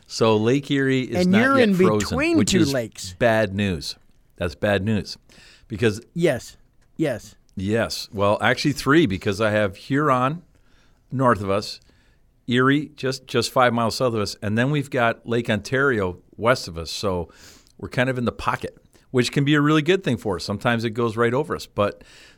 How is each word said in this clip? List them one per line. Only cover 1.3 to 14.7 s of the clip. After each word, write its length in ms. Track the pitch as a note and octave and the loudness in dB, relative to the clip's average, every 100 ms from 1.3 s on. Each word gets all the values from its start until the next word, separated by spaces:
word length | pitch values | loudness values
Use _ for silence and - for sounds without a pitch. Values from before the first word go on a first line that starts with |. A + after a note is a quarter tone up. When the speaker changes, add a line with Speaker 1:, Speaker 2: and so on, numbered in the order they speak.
Speaker 1:
not 60 | G3 | 4
Speaker 2:
you're 160 | C4 C#4 | 4 4
Speaker 1:
yet 100 | A3+ | 4
Speaker 2:
in 40 | |
Speaker 1:
frozen, 240 | F#3 F#3 G#2+ G#2 | 4 4 2 0
Speaker 2:
between 300 | B3+ D#4+ E4 | -2 2 2
Speaker 1:
which 140 | G#3 | 2
Speaker 2:
two 80 | F#3+ | 2
Speaker 1:
is 120 | D3 | 2
Speaker 2:
lakes. 420 | C3+ A2 - F#2+ - | 0 -6 -10 -12 -2
Speaker 1:
bad 360 | A#2+ A2 G#2+ | 2 2 0
news. 420 | G2 G2+ E2 - - _ _ _ - | 0 -2 -2 -8 -14 _ _ _ -8
That's 180 | F2 | -8
bad 300 | - G#2 G2+ | -2 0 0
news. 320 | G2+ G#2+ - - _ - - - - | 0 -2 -4 -14 _ -20 -20 -20 -12
Because 320 | G#2 A#2 G#2+ - | -2 0 -2 -10
Speaker 2:
Yes, 420 | E3+ E3+ A#2+ - - _ _ _ - | -2 0 0 -6 -20 _ _ _ -4
yes. 400 | D#3 A2 - - _ - | -4 -4 -10 -20 _ -6
Speaker 1:
Yes. 520 | G2 A2 G2+ - - | -2 -2 -2 -6 -8
Well, 260 | G2 G2+ G#2 | -2 0 2
actually 320 | G#2+ B2+ D3+ | 0 0 -2
three, 340 | C3+ C3 D3+ F3+ | -2 2 4 4
because 340 | F#2+ G#2+ F#2+ | 0 -4 0
I 100 | A2 | 0
have 260 | G#2+ G#2 F#2+ | 2 0 -4
Huron 640 | - C3+ D3+ B2+ B2+ E3+ - _ _ _ _ _ - | -4 -2 0 0 0 -4 -14 _ _ _ _ _ -8
north 300 | B2+ B2+ G#2+ | 0 2 2
of 80 | G2 | 0
us, 300 | G2 G#2 - _ _ _ _ _ _ - | -2 -4 -14 _ _ _ _ _ _ -2
Erie 440 | A#2+ C3 C#3+ - - | 2 4 2 -2 -8
just, 300 | B2+ C3 - | -6 -6 -4
just 240 | B2 A2 | -2 0
five 200 | C3+ B2 | 2 2
miles 240 | A#2 A2+ - | 2 -2 0
south 180 | C3 | -2
of 60 | A2+ | 0
us, 160 | G2 - | -4 -4
and 140 | G#2 G#2+ | -4 0
then 140 | C3 | 0